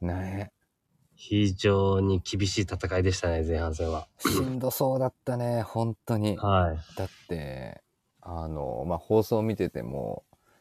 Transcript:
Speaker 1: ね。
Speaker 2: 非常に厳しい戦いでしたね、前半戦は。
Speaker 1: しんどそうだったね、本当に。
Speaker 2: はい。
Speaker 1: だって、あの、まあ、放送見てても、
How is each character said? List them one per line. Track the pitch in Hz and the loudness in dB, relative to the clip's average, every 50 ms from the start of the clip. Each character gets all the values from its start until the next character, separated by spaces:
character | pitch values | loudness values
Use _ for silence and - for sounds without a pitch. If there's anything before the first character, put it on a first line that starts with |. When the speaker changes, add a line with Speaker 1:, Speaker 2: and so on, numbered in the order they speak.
| 87 | -4
Speaker 1:
ね。 | 87 87 92 95 92 95 98 104 - - _ _ _ _ _ _ _ _ _ _ _ _ | -4 -4 -4 -4 -6 -6 -6 -8 -8 -12 _ _ _ _ _ _ _ _ _ _ _ _
Speaker 2:
非 | - - - 104 104 104 98 92 | -20 -6 0 2 4 4 4 2
常 | 92 - 104 101 98 98 98 98 95 | 2 4 4 4 6 4 4 4 4
に | 95 98 98 90 | 4 4 2 2
厳 | - - - 98 101 | 0 -2 -2 0 0
し | 95 - - | 0 0 0
い | 98 | -2
戦 | - - 92 - 90 92 92 | -2 -2 -4 -4 -2 0 2
い | 90 | 2
で | 95 90 | 2 2
し | - - | 2 0
た | 87 | 0
ね、 | 82 82 80 | 0 0 0
前 | 82 85 80 | 0 0 0
半 | 85 80 78 | 0 -2 -2
戦 | 80 85 80 | -2 -2 -2
は。 | 80 78 - - _ - | -2 -4 -6 -10 _ -4
Speaker 1:
し | - - - 139 | -2 0 0 0
ん | 135 131 127 127 | 0 0 -2 -2
ど | 123 127 | -2 -2
そ | - - 135 131 131 | 0 2 2 2 2
う | 131 | 2
だ | 131 | 0
っ | 127 - _ _ | 0 -2 _ _
た | - 123 120 | -4 -2 -2
ね、 | 120 120 120 117 107 | 0 0 0 0 -2
本 | - - 113 113 117 110 - _ | -2 -2 -2 0 0 -2 -4 _
当 | - 120 107 | -2 0 2
に。 | 104 107 101 | 2 0 0
Speaker 2:
は | - - 101 98 92 90 85 80 | 0 2 4 4 4 4 2 0
い。 | 80 80 - - - | -4 -8 -8 -6 -6
Speaker 1:
だ | 95 | -6
っ | 95 - - - | -6 -8 -12 -10
て、 | - 87 82 73 69 65 65 64 52 - - - _ _ _ _ _ _ _ | -8 -8 -6 -6 -8 -8 -10 -12 -12 -14 -16 -20 _ _ _ _ _ _ _
あ | - 90 87 82 80 80 | -14 -10 -8 -6 -6 -6
の、 | 78 76 71 67 58 60 67 | -6 -4 -4 -4 -4 -4 -4
ま | 85 87 | -4 -4
あ、 | 82 | -4
放 | - - 110 110 104 | 0 4 4 4 4
送 | - 120 110 | 4 2 0
見 | 107 110 107 | 0 0 0
て | - 92 82 | 0 -2 -2
て | - 67 57 | -2 -6 -8
も、 | 60 69 67 60 55 50 - - _ _ _ _ _ _ _ | -6 -6 -6 -6 -6 -8 -10 -12 _ _ _ _ _ _ _